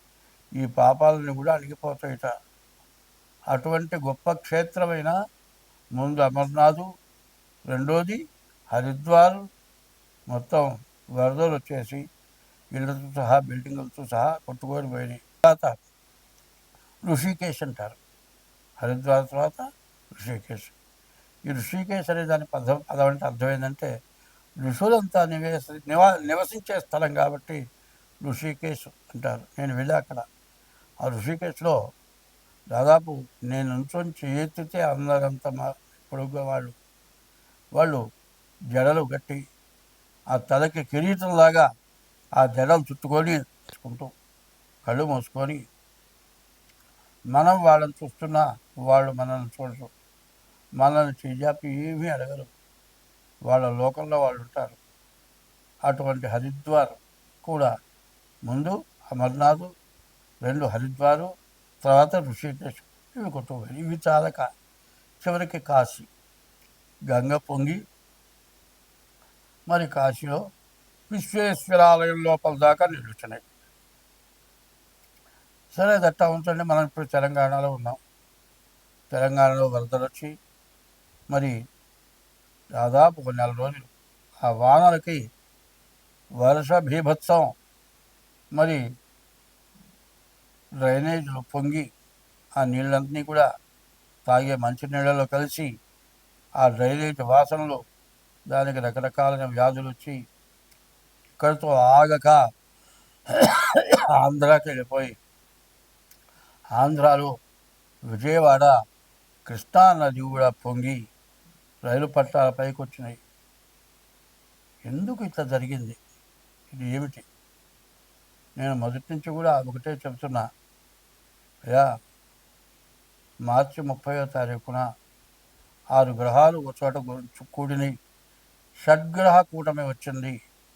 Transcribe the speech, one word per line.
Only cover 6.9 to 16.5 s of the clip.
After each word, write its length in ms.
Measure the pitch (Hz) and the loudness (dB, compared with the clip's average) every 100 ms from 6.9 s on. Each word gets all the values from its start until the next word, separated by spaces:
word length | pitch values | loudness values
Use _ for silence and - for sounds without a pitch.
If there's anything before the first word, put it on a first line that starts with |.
| - _ _ _ _ _ _ - | -16 _ _ _ _ _ _ -8
రెండోది 600 | 131 139 165 175 233 320 _ _ _ - | -6 -2 -2 -2 -8 -10 _ _ _ -6
హరిద్వార్ 760 | 120 131 135 156 170 175 196 202 _ _ _ _ _ _ _ - | -4 -4 -6 4 6 6 4 -12 _ _ _ _ _ _ _ -10
మొత్తం 500 | 123 120 156 139 113 - _ - | -10 -2 0 0 -4 -16 _ -12
వరదలు 440 | 127 131 139 165 147 | 0 0 2 0 0
వచ్చేసి 540 | - 139 113 139 151 _ _ _ _ _ _ | -6 -10 -8 -12 -14 _ _ _ _ _ _
ఇళ్లతో 400 | 131 135 139 139 139 | -8 -6 -8 -10 -6
సహా, 240 | 120 135 | 2 2
బిల్డింగులతో 680 | 131 123 131 139 127 - 127 | 2 -10 -10 -12 -14 -16 -8
సహా 320 | 117 139 160 - | -2 -2 -4 -10
కొట్టుకొని 440 | 127 135 143 135 | -14 -10 -8 -8
పోయినాయి. 320 | 123 123 120 _ - | -10 -10 -14 _ 2
తర్వాత 320 | 165 160 147 117 _ _ _ _ _ _ _ | 4 4 0 -6 _ _ _ _ _ _ _